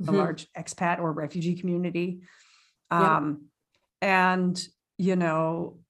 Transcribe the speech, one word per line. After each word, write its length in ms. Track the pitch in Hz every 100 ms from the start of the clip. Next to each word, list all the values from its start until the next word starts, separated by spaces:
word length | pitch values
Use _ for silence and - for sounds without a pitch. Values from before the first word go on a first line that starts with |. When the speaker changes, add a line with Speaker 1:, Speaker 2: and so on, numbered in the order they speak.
Speaker 1:
a 40 |
Speaker 2:
Mm-hmm. 120 | 160 196
Speaker 1:
large 320 | 175 160 - 180
expat 440 | 170 - 175 175
or 120 | 165
refugee 420 | 156 147 180 170
community. 680 | 180 185 175 180 175 180 180 - - _ _ _ _ -
Speaker 2:
Yeah. 280 | 170 165 156
Speaker 1:
Um, 300 | 151 147 - _ _ _ _ -
and, 580 | 196 190 185 185 180 180 - _ _ -
you 200 | 185 180
know 640 | 170 160 160 165 170 -